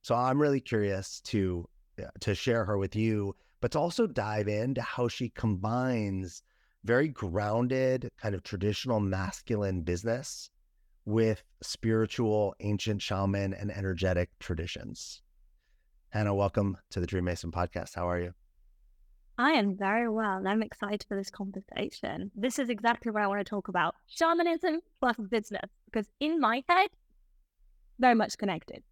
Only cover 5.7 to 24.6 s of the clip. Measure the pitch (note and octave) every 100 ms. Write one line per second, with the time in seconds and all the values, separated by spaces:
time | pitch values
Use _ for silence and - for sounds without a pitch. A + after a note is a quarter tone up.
5.7 | B2 C3 A#2+ G#2 F#2+ F#2 - _ _ _
6.7 | _ G2+ A#2+ D#3 C3 G2 F2+ G#2 A2+ B2
7.7 | C3 C3 C3 A#2+ _ A2 F#2+ - F#2+ G#2
8.7 | G2+ B2+ A2+ G2 F#2 F#2 - - G#2+ G2
9.7 | F#2 D#2+ F2 A2 B2 C3+ - - _ _
10.7 | _ _ _ - A2 A2 G#2+ _ _ -
11.7 | - A2+ A2 A2 - A2 G#2+ G2+ - G#2
12.7 | G2+ A2 G2+ - G2 G2 G2 G2 F#2+ G#2
13.7 | G2+ F#2+ F2 F#2 F2 F2+ _ - E2 E2+
14.7 | - - - - - _ _ _ _ _
15.7 | _ _ _ _ G#2+ G#2 G2+ G2 - G2+
16.7 | F#2 _ - F2 F#2+ F2+ E2+ E2+ F2 F2
17.7 | F2 - - F2 F2 F2 - _ _ -
18.7 | _ _ _ - - _ - C4 D#4 G3+
19.7 | F#3+ G3 A3 A#3 G#3+ A3 F#3+ F#3+ G#3+ G#3+
20.7 | - G3+ G#3 - G3 G3 - G3 G3 -
21.7 | - G3+ - - - F#3+ G3+ B3 C4+ B3
22.7 | G#3+ A#3 A#3 A#3 G#3+ G3+ G3+ G3 G3+ F#3+
23.7 | F3+ E3 - _ - E4 E4+ E4+ E4